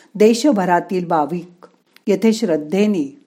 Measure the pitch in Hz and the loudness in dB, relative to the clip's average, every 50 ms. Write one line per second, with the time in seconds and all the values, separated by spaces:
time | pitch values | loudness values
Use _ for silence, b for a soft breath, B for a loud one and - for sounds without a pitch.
0 | b b b 196 208 220 233 226 - 302 247 202 180 180 175 175 170 - 190 180 | b b b 2 4 4 4 2 2 0 0 2 2 2 0 0 0 -2 -4 -6
1 | 175 165 175 160 147 139 170 175 160 - - _ - - _ _ _ _ _ - | -4 -2 -2 -2 -2 -2 -4 -8 -10 -12 -20 _ -20 -20 _ _ _ _ _ -8
2 | - - 190 190 220 226 220 220 233 185 160 151 151 151 - 190 208 214 208 170 | -4 -2 -2 2 2 0 0 0 0 -2 -2 -2 -2 -2 -2 0 2 2 0 0
3 | 139 135 - - _ | -2 -6 -8 -18 _